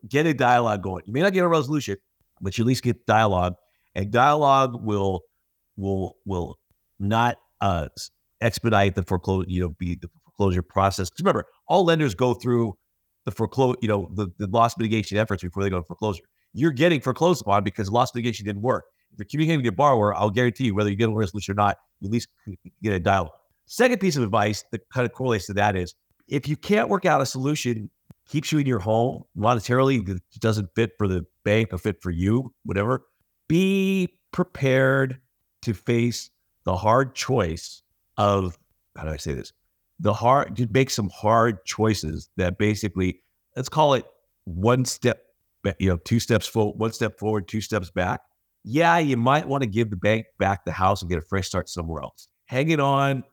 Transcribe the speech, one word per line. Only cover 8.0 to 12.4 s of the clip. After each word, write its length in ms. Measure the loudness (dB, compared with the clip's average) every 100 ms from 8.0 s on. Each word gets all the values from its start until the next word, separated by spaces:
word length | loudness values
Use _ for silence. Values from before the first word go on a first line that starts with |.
| -18 _ _ _
expedite 560 | -2 0 2 4 4 2
the 80 |
foreclo-, 420 | -2 -2 0 -2 -2
you 140 | -2
know, 80 | -4
be 260 | -4 -6 -6
the 140 | -10 _
foreclosure 380 | _ 0 0 0
process. 480 | -2 0 0 0 -8
'Cause 100 | -2
remember, 240 | 0 0 -4 _ 0
all 180 | 2 4
lenders 280 | 2 0
go 200 | 2 0
through 440 | 0